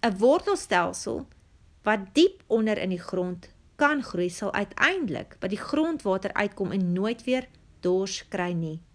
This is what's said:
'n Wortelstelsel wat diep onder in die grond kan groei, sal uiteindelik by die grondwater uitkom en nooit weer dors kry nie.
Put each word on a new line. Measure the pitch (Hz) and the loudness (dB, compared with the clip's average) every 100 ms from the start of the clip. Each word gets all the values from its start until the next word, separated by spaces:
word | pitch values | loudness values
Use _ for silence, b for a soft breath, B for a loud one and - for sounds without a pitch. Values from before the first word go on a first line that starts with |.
'n | 233 185 | 0 4
Wortelstelsel | 233 320 - 392 - 180 175 185 - - - - _ _ - _ | 6 6 2 -2 2 0 0 -4 -6 -6 -8 -18 _ _ -20 _
wat | - 214 190 | 0 0 0
diep | - 359 - _ | 4 4 2 _
onder | 226 220 214 | 0 2 0
in | 190 | -2
die | 180 | -4
grond | - 185 180 180 - - - _ | -4 -4 -4 -6 -14 -20 -20 _
kan | 285 294 | 2 2
groei, | - 175 180 | -4 -2 -2
sal | 175 202 | -2 -4
uiteindelik | - 202 - 285 381 269 131 - - | -4 -4 2 2 2 -2 -6 -8 -8
by | - | -6
die | 208 - | -6 -2
grondwater | 294 320 320 208 190 190 | 0 0 0 -2 -2 -2
uitkom | - 208 - 196 | -2 -4 -2 -4
en | 202 180 | 0 0
nooit | 175 208 233 | 0 0 -4
weer | - 254 254 - - - | -2 -2 -2 -18 -20 -6
dors | 180 185 190 - - | 0 2 0 -6 -8
kry | 190 180 | -4 -2
nie. | 175 160 160 - | -2 -4 -6 -12